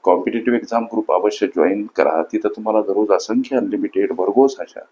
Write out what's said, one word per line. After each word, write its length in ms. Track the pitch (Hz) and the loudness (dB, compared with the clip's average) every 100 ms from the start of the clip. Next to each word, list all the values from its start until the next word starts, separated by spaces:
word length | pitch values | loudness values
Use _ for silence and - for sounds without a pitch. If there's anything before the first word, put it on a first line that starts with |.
कॉम्पिटिटिव्ह 520 | - 87 - 113 117 120 | 4 2 2 -2 0 0
एक्झाम 260 | - 117 113 | 0 -4 -2
ग्रुप 200 | 107 107 | -4 0
अवश्य 340 | 90 101 104 98 | 2 2 0 -2
जॉईन 320 | 90 82 98 104 - | 2 2 0 -4 0
करा. 260 | 73 80 80 | 2 2 -2
तिथं 160 | 107 104 107 | -2 -4 -4
तुम्हाला 240 | 110 107 | 0 0
दररोज 280 | 101 98 104 | 0 0 2
असंख्य 440 | 92 - 120 131 131 | 0 0 -2 0 -2
अनलिमिटेड 560 | - 101 98 95 98 | -2 -4 -4 -2 -2
भरघोस 460 | 87 92 104 135 135 | 0 0 4 2 2
अशा 200 | 85 - - | -14 -14 -20